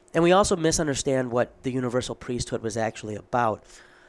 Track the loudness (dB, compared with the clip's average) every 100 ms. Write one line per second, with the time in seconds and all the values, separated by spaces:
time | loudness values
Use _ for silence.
0 | _ 2 4 6 4 2 2 2 0 -2
1 | 0 0 0 0 -2 -4 -4 -2 -2 -2
2 | -4 -6 -8 -6 -4 -6 -4 -2 -4 -4
3 | -10 -10 -4 0 0 0 -8 -20 -20 -20